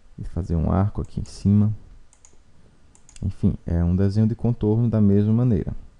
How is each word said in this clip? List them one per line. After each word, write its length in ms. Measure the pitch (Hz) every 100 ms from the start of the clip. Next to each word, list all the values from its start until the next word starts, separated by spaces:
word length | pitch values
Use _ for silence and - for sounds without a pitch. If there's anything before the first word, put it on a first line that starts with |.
| - -
e 60 |
fazer 320 | - - 92 82
um 160 | 78
arco 280 | 87 104 -
aqui 220 | - -
em 40 | -
cima. 460 | - 98 104 104 107 - - - _ - - - - - _ - - - -
Enfim, 340 | 95 - 101 - -
é 160 | 85
um 120 | 85 90
desenho 320 | 98 101 110
de 60 |
contorno 560 | - 117 117 104 110 120
da 100 | 110
mesma 320 | 104 101 104
maneira. 440 | 113 123 92 - - -